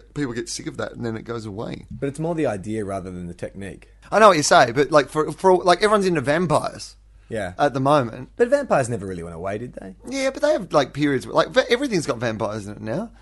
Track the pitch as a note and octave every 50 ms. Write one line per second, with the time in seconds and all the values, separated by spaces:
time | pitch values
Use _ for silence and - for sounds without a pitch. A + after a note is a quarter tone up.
0 | - - - D3 C#3+ A#2+ A2+ A#2+ A#2 - - - - D#3 C3 - G#2 G#2+ - A2+
1 | A#2+ A2+ A2 A2 - - A#2 A#2 G#2+ A2 F#2+ G#2+ A#2+ - - - - - - -
2 | C#3 C#3 C3+ D#3+ D#3+ E3+ F3 D#3+ D3 A#2+ G#2+ F#2+ E2+ G#2+ A2 A2 G#2 F#2+ G2 G2
3 | F2 F#2 F2+ F2+ F2 F2 E2+ - - D2 - F#2+ G2+ F#2 - - - - - -
4 | - - E3+ G3+ A3 G3+ D#3+ D3+ C#3 - F#3 E3 C3+ A#2+ A#2+ C#3+ C#3 C3 D#3+ D3
5 | C3 C3 - D#3 D3+ D#3+ D3 - F#3 F#3 F#3 F3+ F#3 F3+ F3 F3 G#3 G#3 G#3+ G3+
6 | F#3+ F3+ E3+ D3+ B2+ C#3+ D3+ E3+ F#3 D3 D3+ A#2 - - - - - - - _
7 | _ _ - - _ - A2+ G#2+ G2 F2+ F#2 - C#3+ D3 A#2+ C3+ C3 C#3 D3+ D3
8 | B2 A2 A#2 B2+ B2+ - - - A#3+ A#3+ C#4+ C#4+ C4+ - G3+ D3 B2 A2 A#2+ F#2+
9 | G2 F#2+ F#2 E2+ E2 E2+ E2+ E2 F2 G2 G#2 G#2+ A#2+ B2 - - - F#3+ F#3+ -
10 | - A#3+ C4 C#4 C4 C4+ C4 C#4+ D4 D4 D#4 C#4+ F3+ - D#3+ D3+ C3+ - - C#3
11 | D3 C#3+ C#3 B2 - A2+ - D#3 E3 - D#3 B3+ C4 - A#3+ A#3+ D4 C4 G#3+ E3
12 | C3 C#3 B2 A2+ B2 A2+ A2 G#2 A2 G2+ G#2+ A2 G2 G#2 G#2 G#2+ G#2+ A2 A#2+ F3+
13 | A#3 A3+ - -